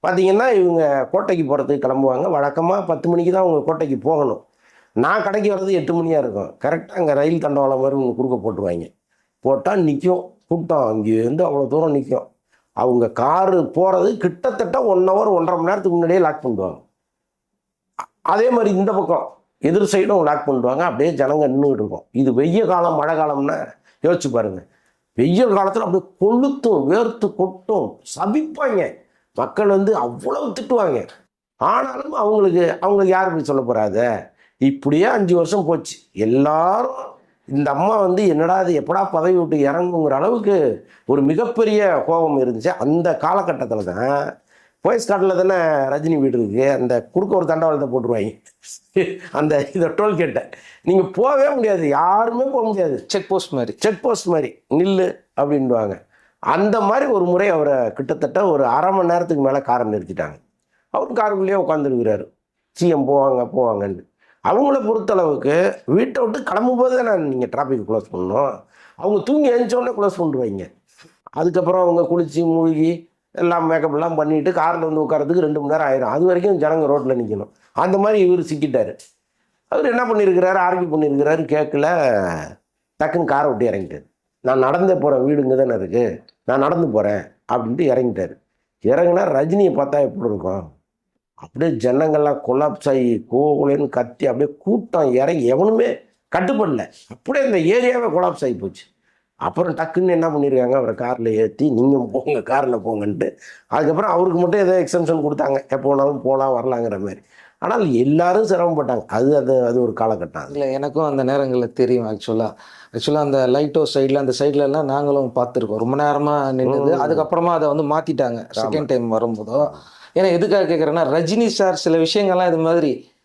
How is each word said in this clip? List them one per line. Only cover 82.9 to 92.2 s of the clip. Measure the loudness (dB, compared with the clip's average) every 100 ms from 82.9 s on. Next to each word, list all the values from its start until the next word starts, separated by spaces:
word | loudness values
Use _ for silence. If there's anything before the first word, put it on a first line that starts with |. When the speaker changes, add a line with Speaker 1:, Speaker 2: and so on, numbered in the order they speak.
| _
Speaker 1:
டக்குன்னு | -2 -2
காரை | 0 0 0
விட்டு | 0 -2
இறங்கிட்டாரு. | -2 -8 -14 -18 _ _ _
"நான் | -2 0
நடந்தே | 2 2 2
போறேன், | 2 2 2
வீடு | 2 0
இங்க | 2 2
தானே | 2
இருக்கு, | -2 -2 0 0 -4 -16 _
நான் | -4 0
நடந்து | 0 0 0
போறேன்" | 0 0 -2 -6 _ -6
அப்படின்ட்டு | -4 -2 -2 0 2
இறங்கிட்டாரு. | 0 -2 -8 -10 _ _ _ _ 0
இறங்குனா | 2 4 2
ரஜினியை | 2 0 0 2 2
பார்த்தா | 2 0 0
எப்படி | 0 -2 -4
இருக்கும்? | -4 -4 -6 -10 _ _ _ _ _ _
அப்படியே | _ -18 -4 -2
ஜனங்கள்லாம் | 0 0 2 2 2